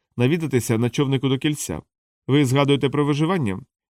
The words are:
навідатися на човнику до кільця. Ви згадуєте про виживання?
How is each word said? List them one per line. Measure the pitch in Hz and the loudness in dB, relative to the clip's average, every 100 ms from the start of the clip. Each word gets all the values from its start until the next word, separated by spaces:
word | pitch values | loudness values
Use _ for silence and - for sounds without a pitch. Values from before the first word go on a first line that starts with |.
| _ - | _ 0
навідатися | 123 170 156 127 - 113 | 0 0 0 -2 0 0
на | 120 | 0
човнику | - 135 135 135 | 0 0 0 0
до | 131 | -2
кільця. | 156 151 - 76 - _ _ _ - | -2 -4 -8 -10 -12 _ _ _ 0
Ви | 143 135 | 2 4
згадуєте | 139 139 143 139 | 4 2 2 0
про | 143 143 | 0 0
виживання? | 143 160 190 113 95 - _ _ | 0 0 0 -2 -4 -10 _ _